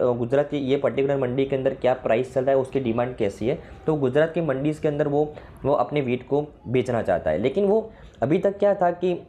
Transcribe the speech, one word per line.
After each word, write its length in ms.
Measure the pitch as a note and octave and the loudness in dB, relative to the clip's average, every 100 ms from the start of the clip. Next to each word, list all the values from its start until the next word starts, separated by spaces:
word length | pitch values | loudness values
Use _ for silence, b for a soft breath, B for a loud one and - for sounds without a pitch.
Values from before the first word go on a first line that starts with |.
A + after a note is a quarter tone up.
अ, 120 | B2+ | 0
गुजरात 360 | A#2+ A#2+ C#3 C#3+ | 0 0 0 0
की 80 | D3 | -2
ये 200 | C3+ C#3 | 0 0
particular 400 | C3+ A#2+ C#3 C#3 | 0 0 0 0
मंडी 280 | B2 C3 C#3 | 0 0 0
के 100 | C3+ | 0
अंदर 180 | C3+ | 0
क्या 200 | C3 B2 | 0 0
price 400 | B2+ B2 A2+ A#2 | 0 2 0 0
चल 120 | C3+ C3 | 0 2
रहा 100 | C3+ | 2
है, 60 | |
उसकी 180 | C3 C3+ | 2 -2
demand 360 | B2 A2+ B2 B2+ | 0 0 -2 0
कैसी 320 | G#2 - A2 | -2 -2 -4
है। 120 | E3 B B - | -4 B B -2
तो 80 | D3+ | 0
गुजरात 380 | C3 C3+ D#3+ | 2 2 2
की 80 | E3+ | 0
मंडीज़ 400 | D#3+ C3 D3+ D3+ | -2 -2 -2 -2
के 60 | D#3 | -2
अंदर 200 | C#3+ D3 | -2 0
वो, 260 | C#3+ D3+ B B B C3+ | 0 -2 B B B 0
वो 80 | |
अपने 280 | D3 - D3 | 0 2 0
wheat 260 | B2+ B2 - | 0 -2 -2
को 200 | C#3 D3 - - | -2 -2 -10 -2
बेचना 340 | B2 A#2+ A#2 | 0 0 0
चाहता 300 | F#2 E2+ E2 | 2 0 2
है, 60 | D#2 | 0
लेकिन 280 | B2 F#3+ G3+ | 0 0 2
वो 260 | A3 G#3+ B B B | 2 0 B B B
अभी 160 | B2+ E3+ | 0 2
तक 200 | G3 G3 | 0 2
क्या 160 | G3+ G3 | 2 2
था 160 | F3 | 2
कि 360 | F3 F3+ E3+ | 0 -2 -4